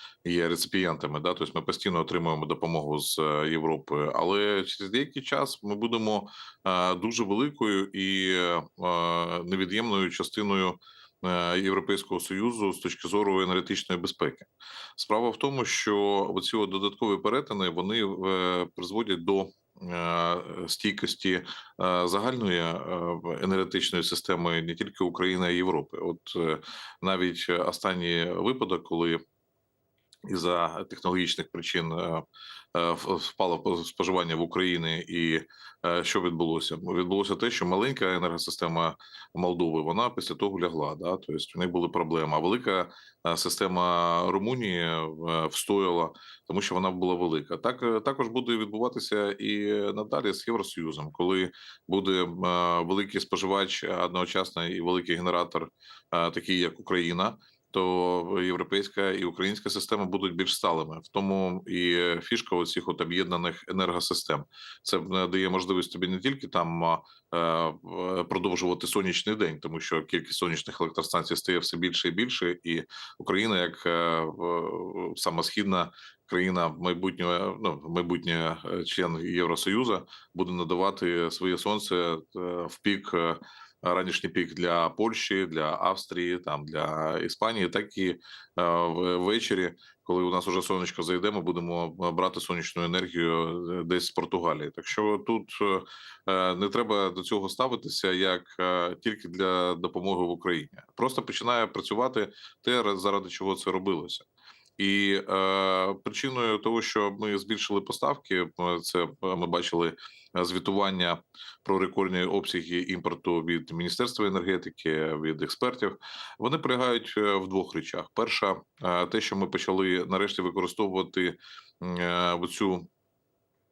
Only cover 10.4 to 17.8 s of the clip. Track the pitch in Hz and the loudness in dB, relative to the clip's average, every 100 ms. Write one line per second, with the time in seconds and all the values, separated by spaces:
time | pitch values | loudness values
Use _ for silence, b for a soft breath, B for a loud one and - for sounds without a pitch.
10.4 | 104 98 92 87 B B B _ 92 90 | 0 2 2 -2 B B B _ 0 2
11.4 | 87 90 95 95 87 98 - 92 - 95 | 2 2 2 2 2 -2 -2 -4 -2 -2
12.4 | 117 113 101 85 90 - 85 104 101 95 | -2 0 -2 -2 -6 -6 -2 2 4 4
13.4 | 92 92 90 95 - 90 92 - 80 - | 4 2 0 -2 -2 -2 -4 -2 -2 -2
14.4 | - _ B B B - - 107 120 110 | -14 _ B B B -8 0 2 2 0
15.4 | 143 139 127 - - 104 101 101 98 95 | 0 0 0 0 2 4 4 4 2 0
16.4 | - 113 98 95 98 - 113 98 107 127 | 0 0 0 0 -2 0 0 2 2 0
17.4 | 135 104 92 85 | 0 -2 -2 0